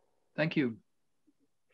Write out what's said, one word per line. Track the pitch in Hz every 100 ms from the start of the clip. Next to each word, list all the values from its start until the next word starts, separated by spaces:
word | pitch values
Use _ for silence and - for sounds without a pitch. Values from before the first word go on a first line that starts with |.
| _ _ _ -
Thank | 156
you. | 165 127 110 - _ _ _ _ _ _ _ _